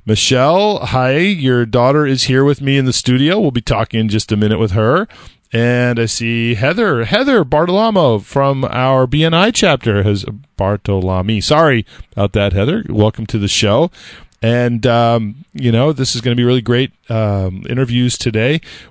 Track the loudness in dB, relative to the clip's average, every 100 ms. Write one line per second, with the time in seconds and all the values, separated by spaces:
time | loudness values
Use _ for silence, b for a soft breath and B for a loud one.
0 | -2 0 0 2 2 2 0 -2 -4 -2
1 | 0 0 0 0 0 0 2 2 2 2
2 | 0 0 0 2 2 0 0 0 0 -2
3 | 0 2 2 0 0 -2 -2 -2 -2 -2
4 | -2 -2 -2 0 0 0 0 0 0 0
5 | -2 B B B _ -2 0 0 0 0
6 | -2 -4 -4 -2 -2 0 -2 0 0 0
7 | 0 0 2 2 2 0 0 0 0 2
8 | 2 0 -2 0 0 0 -2 -2 0 2
9 | 2 0 2 2 0 2 0 0 0 0
10 | 0 -2 -4 -12 -12 -4 -2 -2 -2 -2
11 | 0 -2 -2 -2 2 2 4 2 B B
12 | B -4 -2 0 0 0 0 -2 -2 2
13 | 2 0 -6 -2 -2 0 2 2 0 B
14 | B B B _ -2 0 0 0 2 2
15 | 2 0 -2 -10 -16 -4 0 2 2 0
16 | -4 -4 -2 0 2 0 0 0 -2 _
17 | -6 -2 0 -2 -4 -6 -6 -4 -2 0
18 | 0 -2 -4 -2 0 -2 B B B